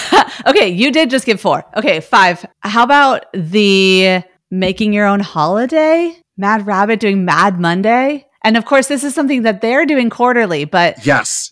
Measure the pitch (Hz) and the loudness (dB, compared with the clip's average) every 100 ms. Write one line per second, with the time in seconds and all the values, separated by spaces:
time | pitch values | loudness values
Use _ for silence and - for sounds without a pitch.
0 | - 392 - - - 339 208 175 269 302 | 0 0 0 -2 0 2 2 0 0 0
1 | 311 262 254 202 190 139 - 208 220 160 | 0 0 -2 -2 -2 -2 -4 -4 -2 -2
2 | - 226 185 175 - _ 202 226 247 285 | 0 2 2 0 -10 _ -4 0 2 4
3 | 277 247 - 190 160 202 202 196 190 185 | 2 0 -6 -10 -2 0 2 4 4 4
4 | 190 185 - _ - 185 185 190 214 208 | 2 0 -4 _ -10 -4 -4 -2 -2 0
5 | 202 202 196 165 156 202 247 320 311 330 | 0 0 -4 -4 -2 -2 -2 0 2 0
6 | 339 330 _ - 196 214 202 190 208 226 | -2 -8 _ -6 -2 -2 -2 -2 0 0
7 | 214 196 180 156 196 180 175 175 208 240 | 0 0 0 2 0 0 -2 0 0 0
8 | 269 294 _ _ 214 226 220 277 254 285 | 0 -4 _ _ 0 0 2 0 0 -2
9 | 285 262 277 269 226 202 226 262 320 285 | -4 -2 -2 0 -2 -2 -2 0 0 0
10 | 240 - 247 240 214 156 147 185 175 - | 0 0 0 2 0 -2 -2 0 0 0
11 | 113 131 - - - | 0 0 -2 -8 -8